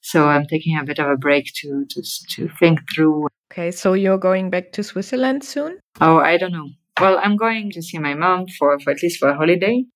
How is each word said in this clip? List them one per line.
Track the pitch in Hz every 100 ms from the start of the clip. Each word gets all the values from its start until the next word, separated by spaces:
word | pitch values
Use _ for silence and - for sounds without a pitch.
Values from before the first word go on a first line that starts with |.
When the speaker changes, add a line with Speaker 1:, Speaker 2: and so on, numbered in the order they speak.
Speaker 1:
So | - 170 147
I'm | 147 147
taking | 156 165 156
a |
bit | 143 147
of | 143
a | 139
break | 139 143 143 -
to, | 147 139 139
to, | - - - - -
to | 165 -
think | 170 160 -
through. | - 156 151 147 _ _
Speaker 2:
Okay, | - 170
so | 185 196
you're | 190 196 190
going | 185 190 185
back | 180 180
to | -
Switzerland | 208 - 196 254 262 269
soon? | 269 285 302 370 _ -
Speaker 1:
Oh, | 160 165
I | 151 170
don't | 180
know. | 175 143 - _ -
Well, | 190 190
I'm | 202 208
going | 226 220 208
to | 180
see | 170 170
my | 147
mom | 143 175 185 185
for, | - 143 143
for | 143
at | 143
least | 175 170
for | 139
a | 143
holiday. | 156 175 190 247 254